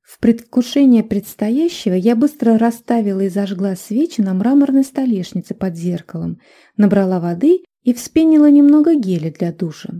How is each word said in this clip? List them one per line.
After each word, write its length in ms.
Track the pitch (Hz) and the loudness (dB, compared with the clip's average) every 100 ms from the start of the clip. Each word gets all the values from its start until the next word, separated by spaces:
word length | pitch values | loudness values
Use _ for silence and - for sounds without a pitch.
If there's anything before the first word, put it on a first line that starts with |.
В 200 | _ - | _ -4
предвкушении 800 | 220 233 - - 240 285 277 233 | 0 0 -2 -4 -2 2 4 4
предстоящего 880 | 220 202 196 - 208 247 339 - - | 2 -6 -6 -8 -4 -2 -2 -4 -4
я 220 | 185 190 | -2 0
быстро 420 | 233 285 - 233 226 | 0 -2 0 0 2
расставила 640 | 233 233 - 233 208 190 | 0 -4 -4 -4 -2 -2
и 80 | 196 | -4
зажгла 460 | 180 196 190 196 | -4 -6 -4 -6
свечи 460 | 185 - 208 330 - | -6 -6 -4 -4 -2
на 120 | 190 | -2
мраморной 520 | 185 226 277 277 269 | -2 0 2 2 0
столешнице 680 | 269 - 262 202 180 185 - | 0 -2 -2 -2 -4 -8 -8
под 220 | 190 190 165 | -6 -6 -4
зеркалом, 640 | 175 175 - 170 170 170 _ _ _ - | -6 -6 -8 -10 -10 -10 _ _ _ 0
набрала 420 | 208 202 190 185 | 2 2 0 -2
воды 460 | 170 170 285 359 - _ | -4 -2 0 0 -2 _
и 100 | - | -4
вспенила 560 | 240 - - 320 311 294 | -4 -2 0 4 4 6
немного 460 | 285 285 302 302 | 6 6 4 4
геля 380 | 311 190 175 156 | 0 0 -4 -4
для 200 | 156 170 | -6 -6
душа. 380 | 170 170 151 - 170 | -4 -8 -8 -14 -16